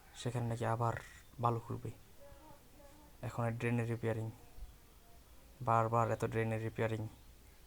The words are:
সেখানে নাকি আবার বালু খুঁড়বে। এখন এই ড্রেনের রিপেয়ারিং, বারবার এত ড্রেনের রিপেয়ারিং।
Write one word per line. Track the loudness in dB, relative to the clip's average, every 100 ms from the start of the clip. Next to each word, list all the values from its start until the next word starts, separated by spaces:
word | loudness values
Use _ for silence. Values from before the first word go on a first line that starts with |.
| -18 -6
সেখানে | -2 0 0
নাকি | 0 0
আবার | 2 2 2 -6 -14 -16 0
বালু | 2 2
খুঁড়বে। | -2 -4 -6 -10 -14 -20 -18 -18 -18 -20 -20 -20 -20 -20 -20 -10
এখন | -6 -2 0
এই | 0
ড্রেনের | 2 2 2
রিপেয়ারিং, | 0 0 0 -2 -6 -14 -12 -12 -12 -20 -20 -20 -20 -20 -20 -20 -4
বারবার | 4 6 6 4 4
এত | 2 0
ড্রেনের | 2 2 0
রিপেয়ারিং। | -2 0 0 0 -4 -10 -18 -20 -20 -20